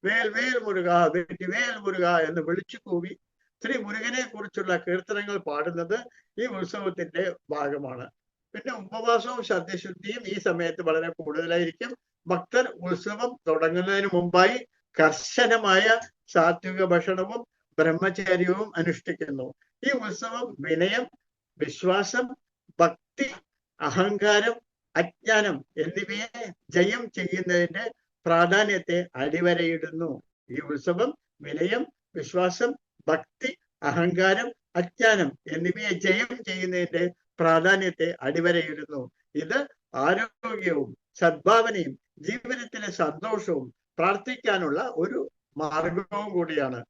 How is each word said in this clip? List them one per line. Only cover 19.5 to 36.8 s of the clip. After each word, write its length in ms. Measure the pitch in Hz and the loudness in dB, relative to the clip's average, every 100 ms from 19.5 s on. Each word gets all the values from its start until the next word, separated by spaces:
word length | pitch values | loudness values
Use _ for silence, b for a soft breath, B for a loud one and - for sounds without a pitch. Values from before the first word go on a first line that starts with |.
| - _ _ 254 | -14 _ _ -2
ഈ 40 | |
ഉത്സവം 680 | 262 214 - 226 240 247 139 | -2 -4 -8 -8 -8 -8 -8
വിനയം, 460 | 151 160 185 226 247 _ _ _ _ _ | -2 0 2 0 -4 _ _ _ _ _
വിശ്വാസം, 760 | 143 - 180 190 196 247 254 269 _ _ _ - | -8 -2 0 2 2 -2 -2 -6 _ _ _ 2
ഭക്തി, 540 | - 226 _ - 269 - _ _ _ _ | 2 2 _ -6 -6 -6 _ _ _ _
അഹങ്കാരം, 760 | 151 180 196 202 202 208 226 233 _ _ _ 165 | -4 2 2 2 4 4 4 -2 _ _ _ -2
അജ്ഞാനം 680 | 170 _ 220 220 208 143 - - | -2 _ 2 2 2 -2 -8 -6
എന്നിവയെ 720 | 160 190 196 - 226 240 220 180 _ | -4 -4 -6 -8 -8 -10 -12 -14 _
ജയം 400 | 180 185 240 233 | 2 2 2 -6
ചെയ്യുന്നതിന്റെ 800 | - 175 185 180 175 175 196 226 - _ _ 170 | -8 -6 -4 0 0 0 -2 -8 -10 _ _ 2
പ്രാധാന്യത്തെ 840 | 170 175 196 208 190 180 175 175 127 | 4 6 4 4 0 0 -2 -2 -4
അടിവരയിടുന്നു. 1080 | 143 165 175 170 165 165 156 160 165 127 _ _ _ | -2 2 2 2 0 -2 -6 -6 -6 -8 _ _ _
ഈ 100 | 127 | -10
ഉത്സവം 540 | 147 147 - 175 247 - _ _ | -6 -4 -2 0 0 -2 _ _
വിനയം, 460 | 147 143 180 233 330 _ _ | -10 -2 0 0 -4 _ _
വിശ്വാസം, 600 | 170 131 180 180 180 240 277 _ _ - | -12 -4 0 0 2 -2 -2 _ _ 0
ഭക്തി, 500 | 160 - _ 254 359 _ _ | 0 -2 _ -8 -8 _ _
അഹങ്കാരം, 680 | 147 170 170 170 185 196 240 - _ - | -2 2 2 4 4 4 0 -8 _ -4
അജ്ഞാനം 560 | 180 _ 226 208 147 139 - | -4 _ 4 6 2 -2 -8
എന്നിവയെ 400 | 156 175 214 214 | -4 -2 -2 -2
ജയം 520 | 190 190 190 240 254 | -2 2 0 0 -6
ചെയ്യുന്നതിന്റെ 640 | 226 185 185 180 | -8 -6 -2 -2